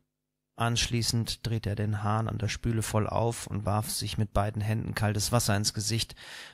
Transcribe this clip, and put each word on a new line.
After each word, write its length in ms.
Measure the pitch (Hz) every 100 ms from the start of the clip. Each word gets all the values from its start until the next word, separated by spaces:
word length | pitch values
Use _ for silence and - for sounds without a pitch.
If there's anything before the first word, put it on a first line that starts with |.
| _ _ _ _ _
Anschließend 880 | - 117 117 - 120 110 117 107 -
drehte 260 | - 113 -
er 60 | 104
den 280 | 104 104
Hahn 240 | 104 110 110
an 100 | 110
der 100 | 107
Spüle 340 | - 120 113
voll 260 | - 110 -
auf 400 | 95 117 117 -
und 180 | 101 104
warf 240 | 104 -
sich 260 | - 104 113
mit 140 | 107
beiden 300 | 101 104 104
Händen 320 | 107 110 -
kaltes 380 | 110 107 104 101
Wasser 240 | 120 - 101
ins 180 | 107
Gesicht, 400 | - 104 113 - - - - -